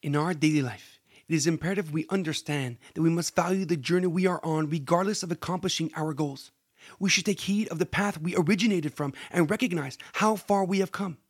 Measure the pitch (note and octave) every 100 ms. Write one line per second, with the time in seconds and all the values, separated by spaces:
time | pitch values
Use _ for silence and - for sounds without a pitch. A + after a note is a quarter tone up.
0 | C#3+ D3 D#3+ E3 D#3 D3+ C3 G#2 - -
1 | _ - _ D#3+ C#3+ D#3+ D#3+ G3 D#3+ D3+
2 | D#3 G3 D#3+ D3 - D3 C3 B2 - -
3 | E3 E3 E3 - E3+ F#3+ F#3 E3+ B2 F3
4 | F3+ E3+ F#3 F3 D#3+ D#3 D#3 D#3+ C3+ F3
5 | G3 G#3+ F3+ E3+ - F3+ F#3+ - E3 -
6 | D#3 C#3+ D3+ C3+ - _ _ _ - -
7 | F#3+ - G3 F#3+ - G3+ G#3+ D#3+ F3 -
8 | G3+ F3+ D#3+ F3+ D#3+ G3+ A3 F#3+ D3 -
9 | C#3+ - - F3+ D#3 G#3+ B3 E3+ C#3 -
10 | - - G#3+ G#3+ - G3+ F#3+ G3 F#3+ -
11 | G3 D3